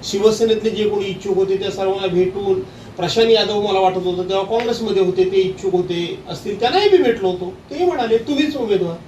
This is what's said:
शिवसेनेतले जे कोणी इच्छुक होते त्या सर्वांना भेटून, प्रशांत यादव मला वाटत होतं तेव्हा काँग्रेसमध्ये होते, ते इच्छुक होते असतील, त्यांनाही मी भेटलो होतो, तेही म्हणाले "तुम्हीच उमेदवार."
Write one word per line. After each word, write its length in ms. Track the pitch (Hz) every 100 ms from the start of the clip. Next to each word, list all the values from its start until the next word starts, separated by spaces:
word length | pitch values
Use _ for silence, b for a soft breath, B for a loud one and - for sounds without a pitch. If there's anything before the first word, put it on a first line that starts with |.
शिवसेनेतले 640 | - 196 214 214 226 220 220
जे 180 | - 208
कोणी 160 | 202
इच्छुक 320 | 190 185 202 185
होते 200 | 190 196
त्या 140 | 202
सर्वांना 360 | 202 190 196 190
भेटून, 540 | 175 185 196 196 190 - B B -
प्रशांत 340 | 170 - 226
यादव 360 | 226 202 208 202
मला 120 | 190
वाटत 180 | 190 185
होतं 320 | 180 180 180
तेव्हा 160 | 196
काँग्रेसमध्ये 580 | 196 226 233 - 220 190
होते, 300 | 180 180 185
ते 40 | 190
इच्छुक 360 | 185 - 196
होते 460 | 175 175 170 170 - -
असतील, 320 | 147 214 202
त्यांनाही 300 | 233 349 403
मी 80 | 370
भेटलो 300 | 269 226 190
होतो, 260 | 180 180 - -
तेही 140 | 285
म्हणाले 340 | 359 311 233 226
"तुम्हीच 380 | 233 277 302 277
उमेदवार." 400 | 226 196 170 165